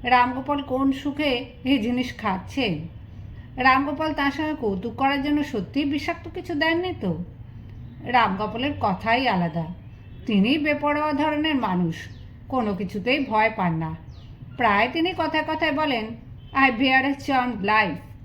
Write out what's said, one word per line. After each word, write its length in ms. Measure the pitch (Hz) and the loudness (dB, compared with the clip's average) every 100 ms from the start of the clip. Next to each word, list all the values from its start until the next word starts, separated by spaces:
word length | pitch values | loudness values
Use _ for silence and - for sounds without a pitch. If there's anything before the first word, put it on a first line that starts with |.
রামগোপাল 580 | 247 247 247 254 262 285 | 6 4 4 0 -2 -2
কোন 300 | 269 254 269 | -2 0 2
সুখে 540 | 269 294 285 294 247 262 - | 0 -4 0 0 0 -4 -8
এই 140 | 254 277 | 2 2
জিনিস 400 | 220 247 247 - | 2 0 -2 -4
খাচ্ছেন? 600 | 214 185 - - 233 156 165 - - - - - - - | -2 -2 -4 -2 0 0 -6 -12 -16 -14 -14 -14 -14 2
রামগোপাল 580 | 254 262 285 285 311 | 4 6 2 -2 -2
তার 180 | 294 277 | 2 0
সঙ্গে 240 | 269 311 302 | 0 -2 0
কৌতুক 400 | 226 190 233 - | -2 -2 -4 0
করার 280 | 269 277 | 0 2
জন্য 200 | 285 294 | 2 0
সত্যিই 420 | 294 220 180 277 285 | 0 -2 -2 -2 0
বিষাক্ত 440 | 294 - 330 339 | 0 -2 -6 -8
কিছু 220 | 370 - 311 | -10 -4 0
দেননি 380 | 320 330 359 339 | 2 2 0 -2
তো? 220 | 196 160 180 - - - - - - - - | -2 -2 -6 -12 -16 -16 -14 -14 -14 -12 0
রামগোপালের 680 | 247 214 190 214 226 269 285 | 4 4 2 -2 -2 -2 0
কথাই 480 | 214 185 220 240 262 | 0 0 2 2 4
আলাদা, 380 | 190 170 160 160 175 - - - - - | 2 0 -2 -6 -8 -14 -16 -16 -12 0
তিনি 320 | 208 208 311 | 4 4 4
বেপরোয়া 560 | 294 294 294 294 302 | 2 0 0 0 0
ধরনের 420 | 285 302 302 311 277 | 2 2 2 2 2
মানুষ, 400 | 220 180 170 165 - - - - - | 0 2 0 -2 -10 -14 -16 -16 -4
কোনো 280 | 262 214 190 | 0 0 -2
কিছুতেই 500 | 196 208 208 285 262 | -4 -4 0 0 2
ভয় 260 | 214 220 220 | 2 2 2
পান 180 | 180 | 0
না। 220 | 160 160 160 - - - - - - | 0 -2 -6 -12 -16 -16 -16 -16 0
প্রায় 320 | 240 202 240 | 2 4 2
তিনি 200 | 330 339 349 | 2 0 2
কথায় 260 | 320 311 311 | 0 0 0
কথায় 240 | 311 320 | 0 0
বলেন, 340 | 285 311 240 220 233 - - - | 2 0 0 -2 -10 -14 -16 -6
"I 180 | 269 269 | 4 4
bear 320 | 226 269 262 | 4 4 4
a 100 | 269 269 | 4 -2
charmed 440 | - 269 247 214 | 0 2 2 -2
life।" 540 | 196 214 202 139 - - | 2 4 4 -2 -10 -18